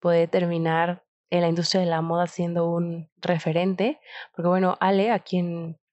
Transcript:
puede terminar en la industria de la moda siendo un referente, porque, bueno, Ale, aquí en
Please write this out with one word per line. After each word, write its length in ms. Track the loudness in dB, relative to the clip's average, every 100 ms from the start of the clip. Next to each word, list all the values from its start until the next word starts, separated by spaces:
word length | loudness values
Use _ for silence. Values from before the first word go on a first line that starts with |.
puede 280 | 2 2 2
terminar 760 | 2 0 0 0 2 0 -2 _ _ _
en 140 | 0
la 60 | 2
industria 340 | 0 0 0
de 80 | 2
la 100 | 0
moda 260 | 0 0 -2
siendo 440 | -2 -4 0 0
un 400 | 0 -2 -6 -12 _
referente, 800 | -2 -2 0 0 0 0 -2 -2 -12 -18 -18
porque, 140 | -4 0
bueno, 300 | 2 2 2
Ale, 300 | 2 2 2
aquí 260 | 0 -2 -2
en 420 | -2 -4 -8 -12 _